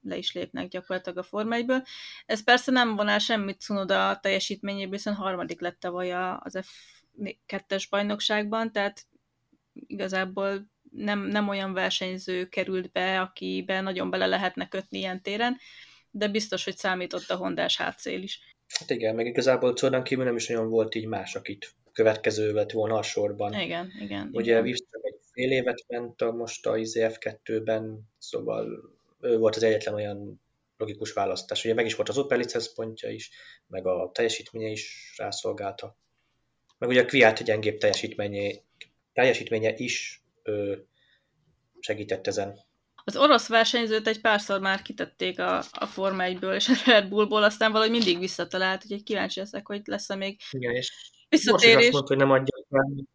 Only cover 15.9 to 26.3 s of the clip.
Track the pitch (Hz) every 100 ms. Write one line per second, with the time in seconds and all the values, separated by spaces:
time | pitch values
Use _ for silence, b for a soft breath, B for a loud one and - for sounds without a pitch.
15.9 | B B 214 208 208 214 185 - 190 202
16.9 | 185 180 180 - 180 185 175 175 - -
17.9 | - - 190 190 - b _ _ - -
18.9 | 123 110 113 117 120 123 123 127 123 131
19.9 | 127 127 127 127 117 113 117 110 113 110
20.9 | 113 110 104 95 98 - 101 - _ _
21.9 | - 110 107 - 107 107 104 104 110 107
22.9 | 110 107 - 104 101 104 202 175 170 185
23.9 | - 101 202 - - 113 113 120 123 -
24.9 | - - - _ - 127 131 123 117 -
25.9 | 120 120 120 117